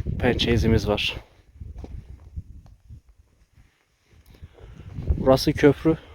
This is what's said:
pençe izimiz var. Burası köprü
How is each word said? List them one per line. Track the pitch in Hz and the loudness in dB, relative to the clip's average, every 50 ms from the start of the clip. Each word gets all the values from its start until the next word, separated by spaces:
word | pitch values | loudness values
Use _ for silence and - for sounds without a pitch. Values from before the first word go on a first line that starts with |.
| - - - - | -6 -8 -6 -2
pençe | - 123 117 120 - - 120 | -2 -2 0 0 0 2 2
izimiz | 113 - 110 113 110 104 104 | 2 4 4 2 2 2 0
var. | 104 107 - - - - - - _ - _ - _ - - - - - - - - - - - - - - - - - - - - - - - - - _ - - - - - _ _ _ _ _ _ _ _ _ - - _ _ _ _ _ _ _ _ _ _ - _ - - - - - - - - - - - - - - - - - - | 0 0 -2 -4 -6 -8 -14 -18 _ -20 _ -20 _ -20 -18 -16 -16 -16 -16 -16 -16 -16 -16 -18 -20 -20 -20 -16 -14 -14 -14 -14 -18 -20 -20 -20 -20 -20 _ -20 -20 -20 -20 -20 _ _ _ _ _ _ _ _ _ -20 -20 _ _ _ _ _ _ _ _ _ _ -20 _ -20 -20 -20 -20 -20 -20 -20 -20 -20 -20 -20 -20 -16 -14 -8 -4 -2 -2
Burası | - - 131 131 135 - 160 143 | 2 4 4 4 4 4 0 2
köprü | - - 143 139 - - 160 160 - - - - | 4 6 6 4 4 2 0 0 0 -4 -12 -20